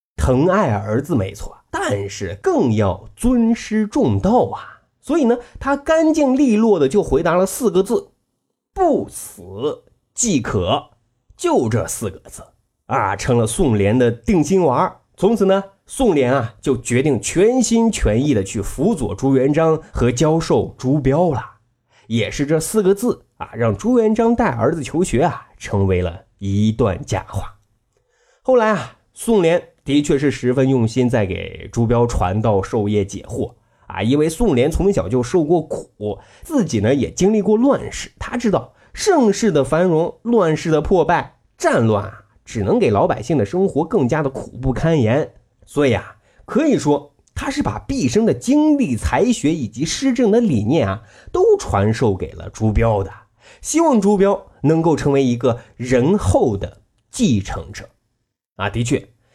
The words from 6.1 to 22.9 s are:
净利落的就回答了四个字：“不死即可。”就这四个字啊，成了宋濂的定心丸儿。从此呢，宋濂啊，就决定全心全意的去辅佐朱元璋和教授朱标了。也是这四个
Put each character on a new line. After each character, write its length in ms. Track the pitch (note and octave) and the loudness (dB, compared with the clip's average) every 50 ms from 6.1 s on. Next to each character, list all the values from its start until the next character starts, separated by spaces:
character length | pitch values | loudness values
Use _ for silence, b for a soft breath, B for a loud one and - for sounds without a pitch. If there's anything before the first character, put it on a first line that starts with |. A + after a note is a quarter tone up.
| D#4 | 2
净 220 | D#4+ D4 C4 B3+ | 2 2 2 2
利 200 | C4+ D4 C4 G#3+ | 2 2 2 4
落 220 | G#3 A3+ A3+ G3+ F3 | 2 4 2 4 2
的 100 | D3 C3 | 2 2
就 140 | C3+ G#3 E3+ | 2 0 0
回 200 | - C3 C#3+ E3 | 2 0 0 0
答 120 | E3+ D#3+ | 2 0
了 100 | F3+ F#3 | 0 0
四 260 | F#3+ - - C4+ G#3+ | 0 -2 -2 -2 0
个 120 | E3+ F3+ F#3+ | 0 0 0
字 300 | - A#3+ - - - _ _ _ _ _ _ _ _ _ _ _ _ _ | 0 -2 -4 -4 -6 _ _ _ _ _ _ _ _ _ _ _ _ _
：“不 360 | A#4+ F#4+ E4+ C4+ - - - | 0 0 2 2 0 -2 -6
死 760 | - - - - - - F2+ F#2 F#2+ G2+ B2 D3+ - - _ _ _ _ _ _ _ | -12 -16 -16 -16 -18 -20 -18 -16 -12 -6 -6 -6 -6 -6 _ _ _ _ _ _ _
即 260 | - - A3+ F#3 C3+ | -6 -2 0 0 0
可。” 500 | A2 - - G#2 F2 F2+ A2+ - - _ _ _ _ _ _ _ _ _ - | -2 -2 -2 -2 0 0 -2 -2 -4 _ _ _ _ _ _ _ _ _ -20
就 320 | _ - F4 D#4 A3+ C3 A2 | _ -2 0 2 2 0 0
这 180 | G#2+ A2+ E2 | -2 -2 -4
四 220 | - - - A#2+ G2+ | -4 -8 -8 -8 -10
个 120 | - - _ - | -10 -12 _ -20
字 140 | - - - _ _ _ _ _ _ _ _ | -20 -20 -20 _ _ _ _ _ _ _ _
啊， 300 | _ A2+ C3 A2 F#2+ G2+ | _ -4 -2 0 -2 -2
成 200 | G2 - - B2 | -4 -2 0 0
了 100 | A#2+ A2+ | 2 0
宋 300 | G#2+ - - F#3+ C#3 A2+ | 0 0 0 0 2 2
濂 200 | G#2 G2 G2 G#2+ | 2 2 2 4
的 140 | C3 B2 A#2+ | 4 2 2
定 320 | A2+ A#2 _ - A3 E3+ D3 | 0 -2 _ 0 2 2 2
心 200 | - F#3+ F#3+ F3+ | 2 2 2 2
丸 160 | D3 B2 C3+ | 2 2 2
儿。 220 | F3+ F#3 - - _ _ _ | 0 -2 -4 -12 _ _ _
从 200 | _ - G3 A#3 | _ 0 0 2
此 80 | G#3 G3 | 2 2
呢， 200 | F#3+ F#3+ G3 G3 - _ _ _ | 2 2 2 0 -4 _ _ _
宋 280 | _ - - C4+ A3+ E3+ | _ -6 0 0 2 4
濂 180 | D3 C3 A#2+ C3 | 4 2 2 2
啊， 220 | C#3 A#2+ A#2 - - | 0 -2 -4 -8 -8
就 160 | - D3+ C3 | -2 -2 -2
决 260 | A#2 B2 - A#2+ A#2+ C3+ | -2 -2 -2 -2 0 2
定 180 | D3+ C#3 G#2+ | 2 0 0
全 420 | - - - D#3+ F#3+ A3 B3 C4 A#3 | -2 -4 0 2 2 4 4 2 2
心 280 | - A3+ A3+ A3+ A#3 | 2 2 2 2 2
全 340 | - - - A2+ G#2 A2+ C#3 | 0 0 0 0 2 2 2
意 80 | D3+ C3+ | 2 0
的 120 | G#2 F#2+ | 0 -2
去 180 | - - G#2+ F#2 | -4 -6 -6 -6
辅 320 | - - - C#3 G3+ A#3 | -6 -4 -2 0 0 0
佐 200 | D#3 A#2+ F#2+ - | -2 -4 -6 -6
朱 220 | - - C3+ C3+ | -2 0 2 2
元 160 | C3 B2+ C#3 D3 | 4 2 2 2
璋 280 | D3+ D#3+ E3 D#3+ D#3 B B B | 2 2 2 0 0 B B B
和 200 | - B2 A#2+ B2 | -2 0 0 2
教 260 | B2 D#3+ D#3 D#3+ E3 | 2 2 2 2 0
授 360 | D#3+ - E3 B2 F#2 - - - | 0 0 0 0 0 -2 -8 -6
朱 220 | - B2+ C#3 D#3 | -2 -2 -2 0
标 300 | C3 C3+ C3+ D3+ F3+ F3 | 0 0 0 2 0 0
了。 120 | C#3+ A2+ - - - _ _ _ _ _ _ b b b b | -2 -4 -8 -10 -18 _ _ _ _ _ _ b b b b
也 240 | b A2 A#2 G#2 F#2+ | b -2 -2 -2 -2
是 160 | - - C#3+ | -2 -4 -2
这 140 | C#3 D#3+ D#3 | 0 0 -2
四 220 | - - - A3 G#3 | -2 -2 -2 0 2
个 120 | F3+ | 2